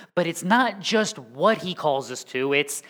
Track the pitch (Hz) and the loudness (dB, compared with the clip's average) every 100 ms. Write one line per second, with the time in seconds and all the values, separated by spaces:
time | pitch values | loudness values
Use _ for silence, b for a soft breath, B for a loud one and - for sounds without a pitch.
0 | B - 170 165 180 233 247 202 170 214 | B -2 -2 -2 2 2 2 -2 -2 0
1 | 214 - 117 127 190 214 180 170 151 139 | 0 -4 -12 0 2 2 -2 -2 0 0
2 | 120 127 - 127 135 143 143 - | -2 -8 -6 -2 2 2 2 -4